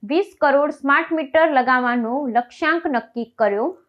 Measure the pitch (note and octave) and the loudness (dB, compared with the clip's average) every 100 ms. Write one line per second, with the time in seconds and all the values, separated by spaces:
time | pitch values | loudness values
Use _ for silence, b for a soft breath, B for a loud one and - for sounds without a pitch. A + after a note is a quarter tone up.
0 | G3+ D4+ G4+ _ D4 C#4 D4 D4 C#4 C#4+ | -2 -2 -2 _ 2 2 0 -2 0 0
1 | E4 D#4+ C#4+ D#4+ D#4+ C#4 A#3+ B3+ B3 A#3+ | 0 -4 0 2 2 2 2 0 0 -2
2 | A3+ B3+ C#4+ A3+ A#3+ - D#4 E4 E4+ B3 | -2 -4 -2 -2 -4 -4 -2 -2 -2 -4
3 | A3 - A#3 _ G#3+ G3+ C#4 F#4 | -4 -10 -10 _ 0 0 -4 -6